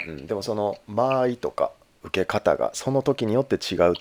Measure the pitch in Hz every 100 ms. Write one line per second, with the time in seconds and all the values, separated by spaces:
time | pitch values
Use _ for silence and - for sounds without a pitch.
0 | 85 73 73 104 95 107 104 98 - 107
1 | 131 135 127 120 - - - - _ _
2 | - 95 90 104 87 73 57 - - 135
3 | 135 135 110 117 135 98 - 87 85 85